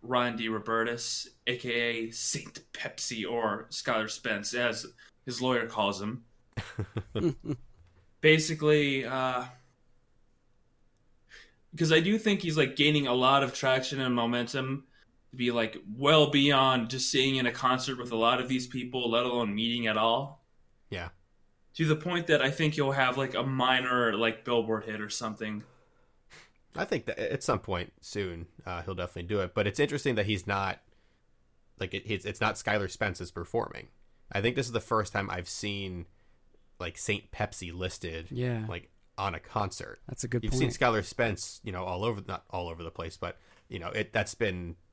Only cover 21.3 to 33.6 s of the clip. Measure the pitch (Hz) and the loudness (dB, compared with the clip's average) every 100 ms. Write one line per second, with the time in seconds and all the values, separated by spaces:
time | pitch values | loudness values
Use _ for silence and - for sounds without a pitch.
21.3 | _ _ _ _ - 160 151 165 175 165 | _ _ _ _ -4 0 2 0 -2 2
22.3 | 147 131 151 156 151 139 135 127 131 135 | 4 4 2 0 2 0 4 2 2 -2
23.3 | 117 131 131 127 131 127 123 117 101 113 | -2 -2 2 4 4 4 2 2 2 0
24.3 | 113 - 120 110 110 107 107 104 - 113 | 0 0 0 2 -2 -2 -8 -6 -6 -6
25.3 | 107 107 107 - _ _ _ _ _ _ | -6 -8 -8 -12 _ _ _ _ _ _
26.3 | - - _ _ - 202 156 - - 107 | -20 -20 _ _ -8 -4 -4 -4 -4 -4
27.3 | 135 - 113 - 90 90 _ - 107 95 | -4 -2 -2 -2 -4 -4 _ -10 -6 -6
28.3 | 85 82 - - 90 82 92 87 - 87 | -6 -12 -14 -10 -8 -6 -6 -6 -6 -4
29.3 | 104 92 - 104 101 147 143 139 113 101 | -2 0 0 0 2 0 0 -2 0 0
30.3 | 104 95 98 95 98 _ _ _ _ _ | 0 0 -2 -2 -6 _ _ _ _ _
31.3 | _ _ _ _ _ 95 101 107 104 101 | _ _ _ _ _ -6 -6 -4 -6 -4
32.3 | 101 110 104 - 104 98 - 107 90 90 | -2 -2 -2 0 0 -2 -2 -4 -4 -8
33.3 | - 85 117 | -10 -4 -2